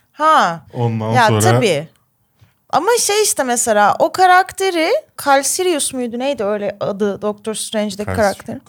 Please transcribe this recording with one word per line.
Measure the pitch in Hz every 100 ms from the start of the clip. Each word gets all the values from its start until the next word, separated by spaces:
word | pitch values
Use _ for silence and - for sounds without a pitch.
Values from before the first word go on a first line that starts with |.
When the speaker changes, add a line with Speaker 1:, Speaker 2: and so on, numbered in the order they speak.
| _
Speaker 1:
Ha. | - 311 294 185 165 -
Speaker 2:
Ondan | 123 117 113 110
Speaker 1:
Ya, | 120 110
Speaker 2:
sonra | 107
Speaker 1:
tabii. | 110 123 214 147 165 _ _ _ _ _ _ _ _
Ama | 262 392 480
şey | - 415
işte | 403 -
mesela | 254 240 240 208 208 -
o | 330
karakteri, | - 370 359 370 - 381 349 330 605 - -
Cal | 285 277
Sirius | 277 - 370 294 -
muydu? | 262 240 240
Neydi | - 226
öyle | 202 208 202 202
adı | 156 202 202 190
Doctor | 208 208 220
Strange'deki | 208 - 220 208 190 202
Speaker 2:
Cal- | 185
Speaker 1:
karakterin? | 202 - - 269